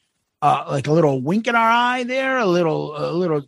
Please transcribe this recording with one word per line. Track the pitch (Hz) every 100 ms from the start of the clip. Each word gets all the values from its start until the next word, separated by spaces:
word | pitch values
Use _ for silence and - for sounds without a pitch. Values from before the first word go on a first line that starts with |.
| _ _ _ _
uh, | 147 135 160
like, | 147 131
a |
little | 156 160 135
wink | 127 202 226
in | 233
our | 226
eye | 233 247 247
there, | 247 254 262 262
a | 208
little, | 175 170 151 147 147
a | 147
little, | 160 180 151